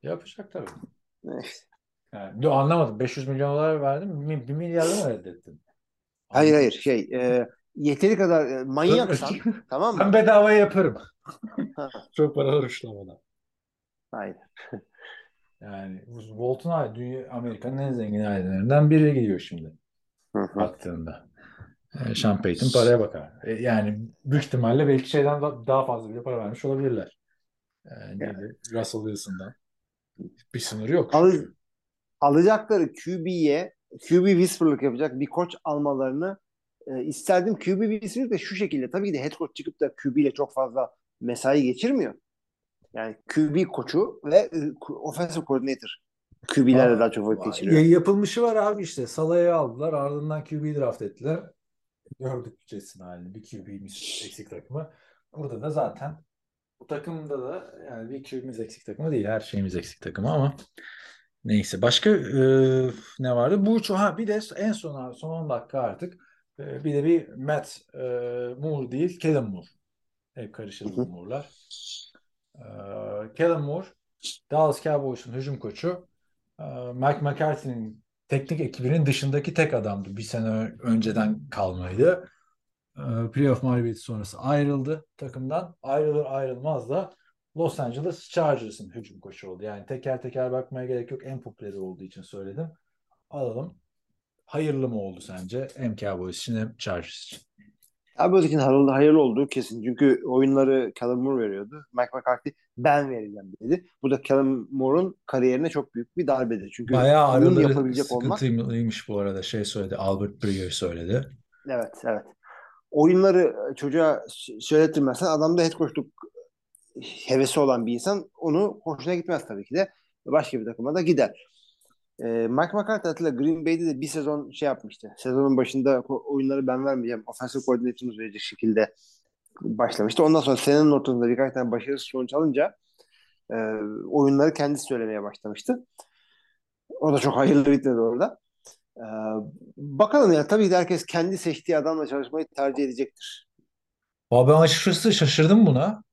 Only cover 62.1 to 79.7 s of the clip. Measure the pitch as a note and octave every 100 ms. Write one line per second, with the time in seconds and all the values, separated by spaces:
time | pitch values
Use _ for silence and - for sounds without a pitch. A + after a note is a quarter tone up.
62.1 | G3+ C3 C3+ C3 C3+ C3 C3 B2+ A2 -
63.1 | - B2+ B2 A#2+ G3 G3 A3+ A3 G3 G3+
64.1 | E3 A3 G#3 G#3+ - G#3 G#3+ D#3+ C#3 B2+
65.1 | B2 D#3 E3 D#3 A#2+ - C3+ A#2+ F#2+ F3
66.1 | - _ _ _ _ C#3+ C3 D3+ C#3+ D3+
67.1 | E3+ - B2+ C3+ D3+ - - _ C#3 B2+
68.1 | B2 A#2+ B2 B2 B2+ D3+ D3 B2 B2+ F3
69.1 | F3 D#3+ D3 A2+ F#2 - _ _ _ _
70.1 | _ _ - G#2+ - G#2+ - G#2 F#2+ B2
71.1 | F2 F2+ C3 C#3+ _ _ - - - -
72.1 | _ _ _ _ D3+ A2 G#2+ G2 G#2 G#2+
73.1 | G#2 A2 - E3 E3 C#3+ D#3 F#3 _ _
74.1 | _ - - _ D3 D#3 C#3+ D#3+ D3 C3+
75.1 | A#2+ - A#2+ C3+ C3 G#2+ G2+ E3 F3+ -
76.1 | _ _ _ _ _ D3+ B2+ B2 B2 C3+
77.1 | D3 C#3+ C#3 D#3 - C3+ A#2+ A2 A2 _
78.1 | _ _ C#3 C3+ D#3 C#3 - B2+ E3 C#3+
79.1 | C3+ C#3 C#3+ C#3+ E3+ D#3